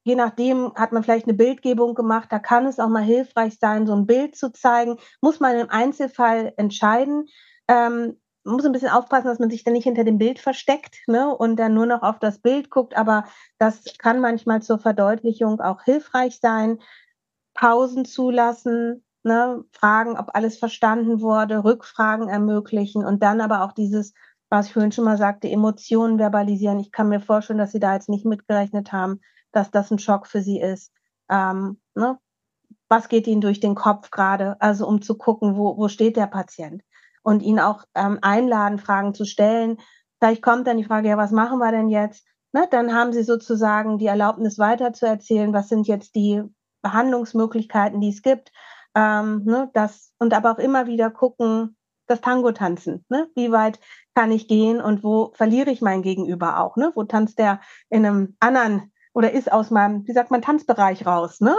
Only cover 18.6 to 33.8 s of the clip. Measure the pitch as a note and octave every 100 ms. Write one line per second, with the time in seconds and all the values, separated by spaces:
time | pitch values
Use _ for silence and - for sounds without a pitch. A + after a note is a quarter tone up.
18.6 | B3 A#3 A#3 B3 _ _ A3+ A3+ B3 B3
19.6 | - _ G#3 A3 A3+ A3+ G#3 - A3 A3
20.6 | A#3 - A3+ A3+ A3+ A3+ A3 G#3+ G#3+ G#3+
21.6 | G#3 A#3 - - A3 A3 A3 G#3 G#3 G#3
22.6 | G#3 G#3+ G3+ G#3+ G3+ G3+ G#3 A3 G#3+ G#3
23.6 | G3 - G#3 G#3 G#3 _ _ _ _ G#3
24.6 | G3+ A3+ G#3+ G#3 A3+ G#3 G3+ G3+ - G#3
25.6 | G#3+ G#3+ - A3+ A3+ A3 G#3+ G#3 G3+ G3+
26.6 | G#3 G3+ G3+ - G#3+ G#3 G3+ G#3+ G#3+ A3
27.6 | G3+ G#3+ G3+ G3 - G#3 A3 G#3 - G#3
28.6 | G3+ G#3 G3+ G3 F#3 G3 _ _ _ A3
29.6 | G3+ G#3 G3+ G#3+ - G3+ - G#3 G3 G3
30.6 | F#3 F#3+ - _ _ _ _ G3 F#3+ F#3+
31.6 | G3 G3+ _ - A#3 C4 _ _ _ _
32.6 | _ - _ A3+ A3+ A3+ A3 G#3+ G#3 G3+
33.6 | G#3 G3+